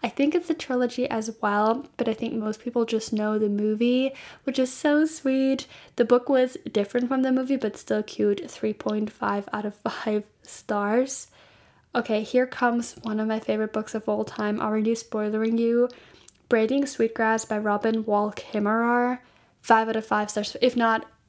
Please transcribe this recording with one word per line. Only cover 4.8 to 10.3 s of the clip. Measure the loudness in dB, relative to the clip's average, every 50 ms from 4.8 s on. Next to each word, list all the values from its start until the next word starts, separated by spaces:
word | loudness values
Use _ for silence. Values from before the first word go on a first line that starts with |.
| 0 2 4 4 4
sweet. | 2 0 -2 -2 0 2 2 2 2 2 0 -4 -12 -18 -20 -20 -20 _
The | 0 4
book | 4 4 4 4 4
was | 4 4 4 2 0 -8 -12 -4 -2
different | -2 -2 0 0 -2 -2
from | 0 0 0 2
the | 2
movie, | 2 0 2 0 -2
but | 0 0 -4 -4
still | -6 -4 -2 -2 -2 -2
cute. | -6 -4 0 0 2 2 0 -4 -12
Three | -10 -4 -4 -4 -4
point | -2 -4 -4 -2 -2 -2 -4
five | -6 -4 -4 -2 -2 -2 -4 -4 -6
out | -6 -6
of | -6 -8
five | -6 _ -6 -6 -4 -4 -2 -2 -2 -2 _